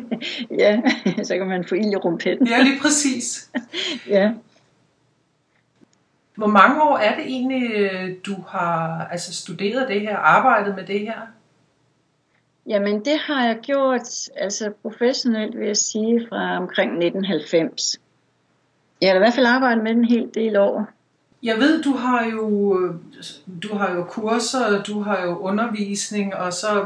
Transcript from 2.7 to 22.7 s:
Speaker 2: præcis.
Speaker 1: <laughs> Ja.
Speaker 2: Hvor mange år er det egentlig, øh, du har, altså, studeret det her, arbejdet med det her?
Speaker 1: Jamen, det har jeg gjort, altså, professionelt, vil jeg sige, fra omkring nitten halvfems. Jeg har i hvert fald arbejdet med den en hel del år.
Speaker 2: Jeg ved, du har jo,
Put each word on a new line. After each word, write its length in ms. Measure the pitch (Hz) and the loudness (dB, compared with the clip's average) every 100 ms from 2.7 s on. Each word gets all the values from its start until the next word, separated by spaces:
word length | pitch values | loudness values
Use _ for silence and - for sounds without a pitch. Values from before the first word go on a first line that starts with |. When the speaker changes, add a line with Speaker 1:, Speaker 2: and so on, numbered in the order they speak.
| 269 | 4
Speaker 2:
præcis. 680 | 302 294 277 233 - - - 262 226 | 0 2 0 -2 -6 -10 -8 -10 -8
Speaker 1:
<laughs> 360 | 349 370 294 - | -8 -6 -8 0
Ja. 240 | 196 208 226 - _ _ _ _ _ _ _ _ _ _ _ _ _ _ _ _ _ _ - | 2 2 0 -12 _ _ _ _ _ _ _ _ _ _ _ _ _ _ _ _ _ _ -2
Speaker 2:
Hvor 120 | 208 | 4
mange 340 | 208 202 302 | 8 8 8
år 160 | 302 240 | 4 4
er 180 | 208 247 | 2 0
det 80 | 302 | -4
egentlig, 440 | 262 254 262 240 | -4 -2 -2 -2
øh, 380 | 214 202 185 185 180 - | 0 0 -2 -6 -8 -8
du 100 | 196 170 | -8 -8
har, 600 | 196 170 165 165 165 165 | -4 -2 0 -2 -6 -8
altså, 220 | 175 170 | -8 -8
studeret 540 | - - 165 202 240 262 | -10 -10 -4 -2 -2 -2
det 140 | 202 | -2
her, 160 | 214 196 | -2 0
arbejdet 580 | 156 180 254 226 202 190 | 4 6 6 4 2 -4
med 80 | |
det 160 | 180 202 | -4 -4
her? 160 | 208 220 - - _ _ _ _ _ _ _ _ _ _ _ _ - | -4 -10 -12 -20 _ _ _ _ _ _ _ _ _ _ _ _ -4
Speaker 1:
Jamen, 380 | 202 202 208 277 | -2 0 -2 0
det 140 | 302 | -2
har 260 | - 285 240 | 0 0 0
jeg 120 | 226 | 0
gjort, 680 | - 277 269 254 240 - - - | -2 0 2 0 -4 -12 -12 -6
altså, 360 | 190 208 214 208 | -6 -4 -6 -8
professionelt, 800 | 220 208 240 269 262 220 220 233 | -10 -2 0 0 0 0 -2 -4
vil 80 | 214 | -4
jeg 100 | 208 | -2
sige, 480 | - 214 220 233 233 | -2 -2 2 2 0
fra 280 | 196 180 180 | -4 -2 -2
omkring 400 | 180 - 190 170 | -4 -2 -2 0
nitten 280 | 170 185 190 | -2 -2 -2
halvfems. 760 | 165 151 170 156 - - - _ _ _ _ _ _ _ _ _ - | -4 0 0 0 -4 -6 -6 _ _ _ _ _ _ _ _ _ 0
Jeg 80 | 185 | 4
har 60 | 185 | 6
i 40 | |
hvert 140 | 214 | 4
fald 120 | 240 240 | 4 4
arbejdet 380 | 254 262 226 | 4 2 2
med 80 | 220 | 2
den 80 | 226 | 2
en 60 | 233 | 4
hel 200 | 240 - | 2 0
del 220 | - 226 208 | -2 0 2
år. 300 | 202 214 208 _ _ _ _ _ | 2 2 -6 _ _ _ _ _
Speaker 2:
Jeg 140 | 226 220 | -4 2
ved, 260 | 277 320 | 4 4
du 80 | 285 247 | 2 -2
har 300 | 247 247 226 | 0 0 0
jo, 520 | 220 220 202 202 | -2 -2 0 2